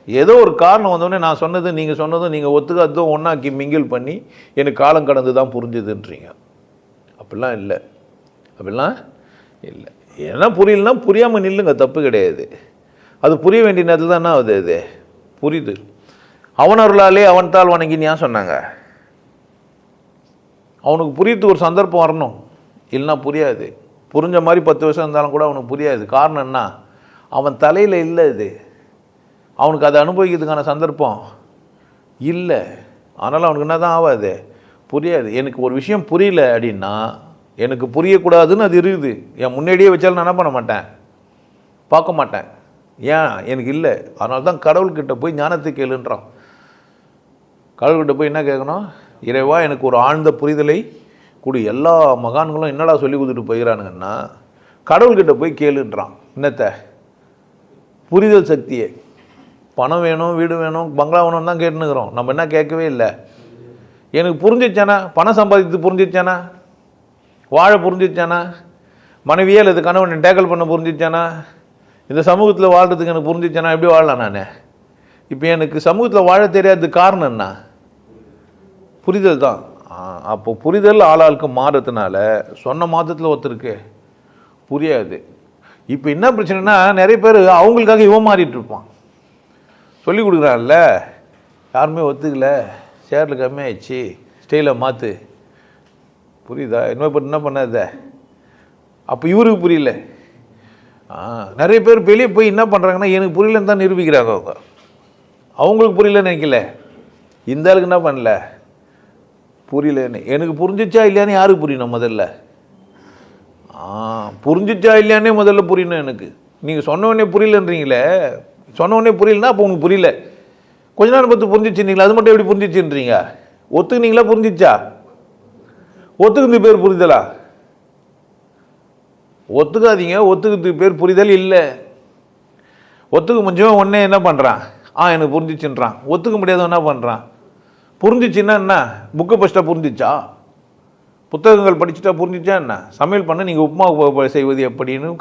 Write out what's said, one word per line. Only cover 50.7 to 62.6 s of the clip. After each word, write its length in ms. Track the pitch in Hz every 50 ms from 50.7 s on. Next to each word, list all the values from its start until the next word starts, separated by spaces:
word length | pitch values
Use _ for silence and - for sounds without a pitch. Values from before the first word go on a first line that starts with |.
| 156 202 233 - - - _ _ _ _ _ _ _ _
கொடு." 240 | _ 131 131 123 107
எல்லா 500 | 104 113 131 147 165 170 165 156 139 127
மகான்களும் 540 | 120 117 117 120 151 160 156 151 151 160 151
என்னடா 280 | 135 143 160 165 156
சொல்லி 200 | 139 143 135 143
கொடுத்துட்டு 340 | 139 139 131 123 120 110 110
போயிறானுங்கன்னா, 800 | 113 117 120 117 113 104 101 92 90 90 92 98 107 - - - - _ _ _ _ _ _ _ _ _ _ -
கடவுள்கிட்ட 420 | 160 185 233 247 226 196 185 156
போய் 200 | 139 120 156 170
கேளுன்றான். 600 | 143 - 151 147 143 139 131 107 101 101 95 - - _ _ _ _
என்னத்த? 340 | 131 143 143 120 - 117 98 - - - _ _ _ _ _ _ _ _ _ _ _ _ _ _ _ _ _ _ _ _ _ _ _ _ _
புரிதல் 360 | 165 190 208 214 208 196 170
சக்தியே. 580 | 160 156 135 - - 131 120 107 - - - _ _ _ _ _ _ _ _ _ _ _ _ _ _ _
பணம் 260 | - 123 120 165 175
வேணும், 360 | 170 165 160 160 170 170 170
வீடு 220 | 165 170 165 165 165
வேணும், 360 | 165 160 160 160 170 160 139
பங்களா 320 | 143 147 156 165 175 175
வேணும்னு 180 | 170 165 165 160
தான் 140 | 175 175 165
கேட்டுன்னுக்குறோம். 520 | 170 165 156 160 160 147 139 131 107 -
நம்ம 200 | - 120 123 127
என்ன 160 | 135 156 165
கேட்கவே 400 | 156 151 156